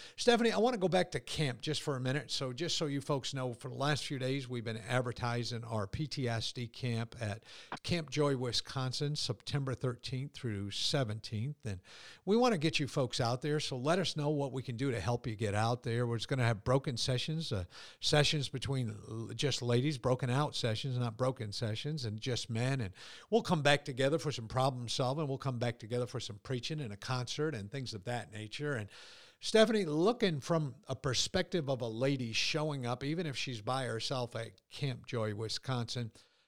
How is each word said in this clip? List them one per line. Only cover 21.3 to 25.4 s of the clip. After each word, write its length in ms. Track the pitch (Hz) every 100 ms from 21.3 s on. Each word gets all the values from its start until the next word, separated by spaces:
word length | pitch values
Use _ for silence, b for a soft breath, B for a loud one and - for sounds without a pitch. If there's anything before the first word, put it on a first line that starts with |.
| - 104
sessions, 500 | - 110 107 147 156
and 160 | 117 107
just 300 | 131 117 -
men. 320 | 113 127 135
And 100 | 98 - B B B
we'll 120 | 226
come 200 | 233 170
back 240 | 143 143 151
together 340 | 123 135 156
for 140 | 151
some 160 | 123 110
problem 400 | 123 135 123 117
solving. 240 | - 127
We'll 240 | 147 147
come 220 | 135